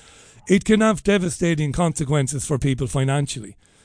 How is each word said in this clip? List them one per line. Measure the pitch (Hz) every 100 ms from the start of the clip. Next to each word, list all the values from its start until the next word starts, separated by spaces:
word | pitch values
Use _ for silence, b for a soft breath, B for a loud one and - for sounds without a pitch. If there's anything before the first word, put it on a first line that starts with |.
| B B B B B
it | 196 -
can | 220
have | 220 196
devastating | - 202 180 - 170 160 151
consequences | 131 170 156 139 151 131 143
for | - 139
people | 143 127 131
financially. | 143 135 139 139 - 104 - b b